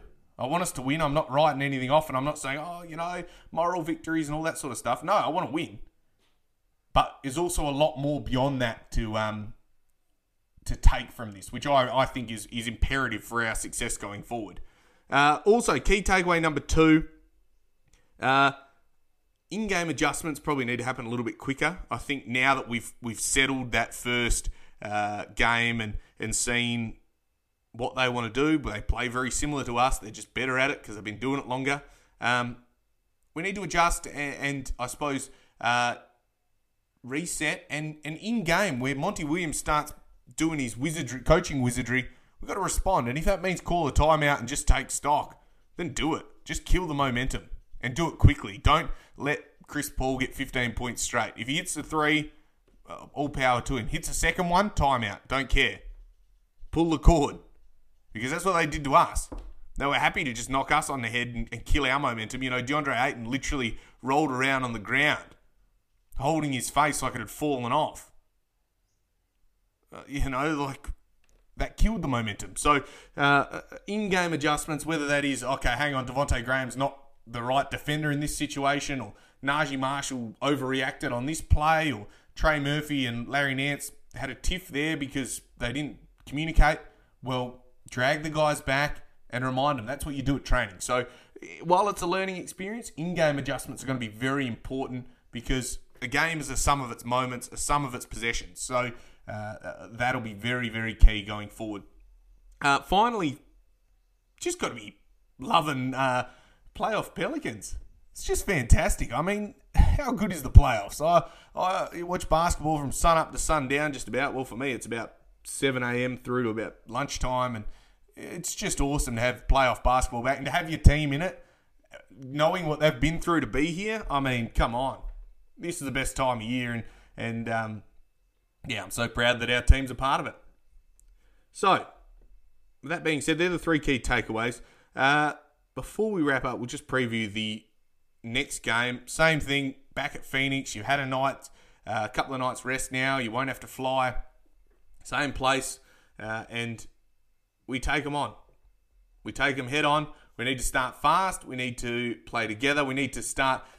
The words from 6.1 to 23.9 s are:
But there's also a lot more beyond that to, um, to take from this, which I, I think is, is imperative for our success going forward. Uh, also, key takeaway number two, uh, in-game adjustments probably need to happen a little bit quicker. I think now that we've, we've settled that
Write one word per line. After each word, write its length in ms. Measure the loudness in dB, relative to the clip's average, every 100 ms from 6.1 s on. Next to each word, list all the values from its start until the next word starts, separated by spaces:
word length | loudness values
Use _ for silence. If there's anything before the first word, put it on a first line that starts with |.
| _ _ _ _ _ _ _ _
But 260 | 2 2 -2
there's 140 | -6 -2
also 320 | -2 0 0
a 20 |
lot 260 | 2 2 0
more 240 | -2 -2
beyond 400 | -2 0 2 0
that 300 | -2 -4 -4
to, 260 | -2 0 -2
um, 360 | -2 -6 -10 -16 _ _ _ _ _ _ _ _ _ -12
to 100 | -8
take 360 | 8 8 8 -2
from 200 | -10 -12
this, 200 | -12 -12
which 140 | -6
I, 360 | 4 4 4 2
I 40 |
think 240 | 0 -2 -8
is, 180 | -8 -8
is 200 | -6 -6
imperative 560 | 0 0 2 -2 -4
for 220 | -6 -2
our 100 | -2
success 400 | -4 -6 -6 -4
going 280 | -6 -8 -10
forward. 360 | -8 -8 -8 -12 -16 _ _ _ 0
Uh, 300 | 4 4 4
also, 340 | 6 6 4 2
key 220 | 4 2
takeaway 400 | 4 4 4 4
number 180 | 2 0
two, 480 | 2 6 8 8 4 -12 _ _ _ _ _ _ _ _ _ -4
uh, 320 | 2 4 4 0 -16 _ _ _ _ _ _ _ -10
in-game 400 | -4 -2 0 0
adjustments 500 | 0 0 0 -6 -6
probably 260 | -2 -2
need 140 | 0 -2
to 40 |
happen 220 | -4 -6
a 40 | -6
little 160 | -4
bit 120 | -4 -6
quicker. 420 | -6 -2 -2 -4 -8
I 80 | -8
think 300 | -6 -6 -2
now 280 | 2 4
that 120 | 2 0
we've, 240 | -6 -6 -10
we've 200 | -8 -6
settled 500 | -2 2 2 0 0
that 220 | 0 0